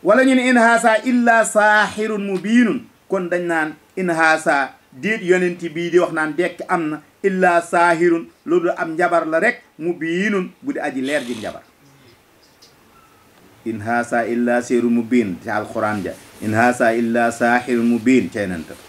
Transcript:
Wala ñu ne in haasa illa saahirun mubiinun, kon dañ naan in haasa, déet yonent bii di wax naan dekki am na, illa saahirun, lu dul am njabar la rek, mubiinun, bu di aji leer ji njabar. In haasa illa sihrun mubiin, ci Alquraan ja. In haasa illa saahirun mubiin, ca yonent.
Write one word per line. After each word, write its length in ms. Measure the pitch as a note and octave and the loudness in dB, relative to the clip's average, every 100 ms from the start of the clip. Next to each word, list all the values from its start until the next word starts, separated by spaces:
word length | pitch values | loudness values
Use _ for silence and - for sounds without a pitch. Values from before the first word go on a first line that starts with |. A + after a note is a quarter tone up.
Wala 200 | E3+ A3+ C4 | 4 4 4
ñu 80 | B3+ | 2
ne 140 | B3 | 2
in 80 | B3 | 4
haasa 400 | A3+ A3+ A#3 A3 B3+ | 4 4 2 2 0
illa 400 | B3 A#3 A3+ A3 | 0 2 2 2
saahirun 760 | G#3+ G#3+ G#3+ G3+ G#3 A3 G#3+ G3+ | 2 4 4 0 -2 -6 -4 -4
mubiinun, 560 | F#3+ G3 A#3 A#3 C#3 - _ _ | -4 2 2 4 0 -8 _ _
kon 220 | F#3+ F3 | -4 -2
dañ 160 | F3+ F3 | -4 -2
naan 280 | E3 D#3 D3+ _ - | -2 -4 -8 _ -6
in 140 | F#3 | -2
haasa, 640 | D#3+ D#3+ D#3+ E3+ C#3+ C3 - _ | 2 2 2 2 0 -2 -8 _
déet 300 | C3 E3 A3 | -8 -6 -4
yonent 380 | F3 F3+ F3+ F3 | 0 2 2 -4
bii 280 | E3+ D#3 E3+ | -8 -6 0
di 80 | E3+ | 2
wax 120 | D#3+ | 2
naan 200 | D#3+ D#3 D3 | -2 -4 -2
dekki 280 | F3 E3+ - | -4 -4 -4
am 220 | F3+ D#3 | -2 -2
na, 120 | D3+ _ _ | -6 _ _
illa 380 | G3 F#3+ F3+ E3+ | -2 2 2 2
saahirun, 640 | E3+ - E3+ E3 F3 E3 E3 _ - | 0 2 2 4 2 0 -4 _ -2
lu 140 | F3 | 0
dul 140 | E3+ F3 | 0 -4
am 160 | E3 | -6
njabar 320 | D#3+ F3 E3+ D#3 | -2 0 0 0
la 120 | D#3+ | 0
rek, 220 | G#3+ A#3 _ - | 0 -2 _ -8
mubiinun, 680 | D#3+ D3 D#3+ E3+ G#3 G3+ F3+ - | -6 -4 -4 -2 -2 -2 -4 -10
bu 120 | C3 | -10
di 60 | C#3+ | -6
aji 220 | D3 C3 | -6 -6
leer 200 | C3 D3 A#2+ | -4 -4 -4
ji 100 | A2+ | -8
njabar. 260 | G2+ D#2+ _ _ _ _ _ _ _ _ _ _ - _ _ _ _ _ _ _ - _ A2+ | -10 -12 _ _ _ _ _ _ _ _ _ _ -20 _ _ _ _ _ _ _ -20 _ -10
In 140 | A2 | -8
haasa 460 | G#2 A#2+ A#2 A#2+ G#2+ | -2 -2 0 -2 0
illa 360 | A#2+ A#2+ B2 | 0 0 0
sihrun 280 | A#2+ B2 A#2+ | 0 0 2
mubiin, 420 | A#2 A2+ B2 G#2+ E2+ | 0 2 0 0 -4
ci 60 | A2+ | -6
Alquraan 520 | G#2+ G#2+ A2+ G#2+ G#2+ | -6 -4 -4 -2 -2
ja. 100 | F2+ - - - | -6 -10 -20 -10
In 120 | G#2 | -4
haasa 420 | A2 A#2+ B2 A#2+ A2+ | 2 2 4 2 2
illa 340 | A#2 A#2 A#2 | 0 0 0
saahirun 540 | A2+ A#2+ A#2+ B2 A#2+ A#2 | 0 0 0 0 0 2
mubiin, 420 | A#2 A2 B2+ F2 | 0 4 2 2
ca 60 | A2 | -4
yonent. 320 | G2 F2 D#2 - | -6 -6 -10 -18